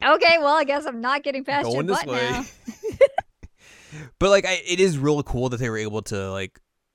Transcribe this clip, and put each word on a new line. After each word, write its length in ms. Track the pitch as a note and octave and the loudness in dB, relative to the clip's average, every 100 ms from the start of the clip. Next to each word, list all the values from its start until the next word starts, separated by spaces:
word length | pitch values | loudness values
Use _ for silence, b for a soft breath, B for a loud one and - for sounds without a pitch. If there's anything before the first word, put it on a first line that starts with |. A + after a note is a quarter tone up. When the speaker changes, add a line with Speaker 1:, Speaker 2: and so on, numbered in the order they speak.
Speaker 1:
"Okay, 340 | C4 D#4 E4+ E4+ | 4 6 6 4
well, 180 | C#4+ D#4 | 4 2
I 100 | C#4 | 2
guess 200 | C#4+ D4+ | -2 -4
I'm 160 | A#3 | -6
not 220 | A#3+ C#4+ | -4 -4
getting 200 | C#4+ C4+ | -4 -6
past 200 | C4 - A#2 | -4 -2 -2
Speaker 2:
Going 220 | C#3 E3 | -2 0
Speaker 1:
your 80 | D#4 | -2
Speaker 2:
this 80 | D3 | -2
Speaker 1:
butt 80 | |
Speaker 2:
way. 160 | B2 B2 | -4 -2
Speaker 1:
now." 160 | B3 C4+ | -4 -8
Speaker 2:
<laughs> 1700 | - - - G#4+ G3 C#5 - - _ - _ _ - - D3+ C#3+ - | -14 -18 -12 -6 2 2 2 -10 _ -20 _ _ -20 -20 -18 -14 0
But, 100 | F#3+ | 4
like, 160 | G3+ F#3 | 4 2
I, 160 | F3+ F3 | -2 -2
it 120 | F3+ | 2
is 180 | F#3+ C#3+ | 2 2
real 240 | C#3+ D3 | 0 0
cool 260 | C#3 B2 B2+ | -2 -4 -4
that 80 | A#2+ | -4
they 120 | B2 | -4
were 80 | A2 | -4
able 220 | G#2+ G#2+ | -6 -6
to, 260 | G2 G2+ F#2+ | -8 -8 -6
like, 280 | F#2+ F#2+ _ _ _ _ | -8 -10 _ _ _ _